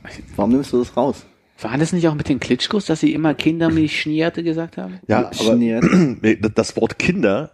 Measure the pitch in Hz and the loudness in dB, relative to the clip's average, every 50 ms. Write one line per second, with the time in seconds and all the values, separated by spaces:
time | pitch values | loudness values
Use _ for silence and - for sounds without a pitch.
0 | - - - - - - - - 101 107 123 139 139 - - 123 123 120 - - | -18 -18 -18 -18 -18 -10 -4 -2 2 2 2 2 2 0 0 0 0 0 -2 -2
1 | 127 143 110 - - - _ _ _ _ _ - - 107 120 143 160 160 185 175 | 0 0 -2 -6 -12 -20 _ _ _ _ _ -12 -10 -6 -2 -2 0 0 0 2
2 | 165 160 151 147 135 - 143 117 - - 123 127 - - - 208 - - 160 160 | 2 2 0 0 -2 -2 -2 -2 0 -2 0 0 0 -2 -2 -2 0 -2 -2 2
3 | - 147 156 151 156 156 143 - - 160 165 165 165 165 160 160 156 151 - - | 2 2 2 2 0 0 0 2 0 -2 0 2 0 2 2 2 0 0 -2 -4
4 | - 151 151 156 160 170 165 - 170 170 160 165 165 170 - 185 185 185 185 185 | -4 -2 -2 0 0 -2 -2 -4 -4 -4 -4 -4 -6 -8 -10 -12 -12 -12 -12 -14
5 | - - 107 113 - - - - 110 110 120 120 120 117 113 117 127 - - 180 | -4 0 0 0 0 -2 -4 -2 0 2 2 4 2 2 0 0 2 4 4 4
6 | 170 139 113 - - 110 110 - 101 110 - - 107 - - - 113 113 - - | 4 4 0 0 2 2 2 2 0 -2 0 0 -2 -2 0 -2 -2 -2 -2 -2
7 | - - 180 202 139 101 95 120 151 - | -2 -2 0 2 2 2 2 0 -2 -8